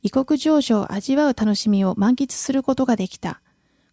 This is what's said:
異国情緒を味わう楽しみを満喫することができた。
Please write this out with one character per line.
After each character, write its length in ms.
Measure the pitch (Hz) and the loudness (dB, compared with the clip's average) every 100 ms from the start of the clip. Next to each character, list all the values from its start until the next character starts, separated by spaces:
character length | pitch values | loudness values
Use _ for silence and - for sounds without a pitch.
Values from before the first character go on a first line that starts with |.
異 80 | 208 | -4
国 280 | 269 262 302 | -2 0 0
情 220 | 311 302 | 2 2
緒 200 | - 220 | 2 0
を 120 | 196 | 0
味 240 | 196 - 269 | -6 -2 0
わ 120 | 302 | 2
う 60 | |
楽 200 | 247 214 | 2 0
し 140 | 202 214 | 0 2
み 160 | 202 | 2
を 100 | 190 185 | 2 2
満 180 | 202 | 2
喫 180 | 247 269 | 2 -2
す 200 | - - | -4 -2
る 100 | 269 | -2
こ 120 | 262 | 0
と 120 | 262 262 | 0 0
が 100 | 226 | 0
で 120 | 185 | -2
き 100 | - | -6
た。 220 | 190 147 _ _ _ _ _ | -10 -10 _ _ _ _ _